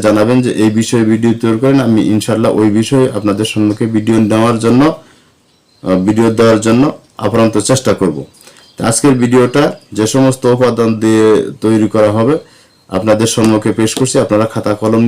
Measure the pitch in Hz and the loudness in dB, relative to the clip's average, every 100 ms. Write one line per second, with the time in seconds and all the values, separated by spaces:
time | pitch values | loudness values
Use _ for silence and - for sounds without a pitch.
0 | 107 107 110 127 123 - 107 107 113 120 | 0 2 2 2 0 0 0 0 0 0
1 | 110 113 117 117 113 113 135 135 117 110 | 0 0 0 0 -2 0 0 2 2 0
2 | - 107 - 110 117 - 107 107 110 135 | 0 -2 -2 -2 0 0 2 0 0 0
3 | 127 107 104 101 107 110 104 104 117 110 | 0 -2 -2 -2 -4 -2 -2 -2 -2 -2
4 | 110 113 107 110 117 113 117 123 151 - | 0 0 2 2 0 0 0 2 2 -2
5 | - _ _ _ _ _ _ _ - 92 | -12 _ _ _ _ _ _ _ -4 -2
6 | 98 107 113 110 113 107 110 120 151 - | 0 0 0 2 2 2 2 0 0 -4
7 | _ - 110 113 113 113 - 131 113 95 | _ -10 -4 0 0 0 -2 -2 -2 -2
8 | 92 69 69 _ - - _ - 135 - | -2 -4 -12 _ -20 -20 _ -6 -4 0
9 | 143 127 120 127 123 139 165 - - 101 | 0 2 2 2 2 0 -2 -4 -8 -4
10 | 110 131 131 127 123 123 123 113 113 110 | -2 0 0 0 0 2 0 0 -2 0
11 | 110 110 110 104 - - 107 110 107 110 | 0 2 4 2 0 -4 0 0 0 0
12 | 107 107 117 160 - - _ _ - 95 | 0 0 0 -2 -6 -20 _ _ -8 -4
13 | 107 107 113 - 110 107 110 104 110 - | 0 0 0 0 2 2 0 -2 -2 -2
14 | 131 139 104 107 110 110 104 104 110 113 | -2 0 0 0 -2 -4 -4 -2 0 2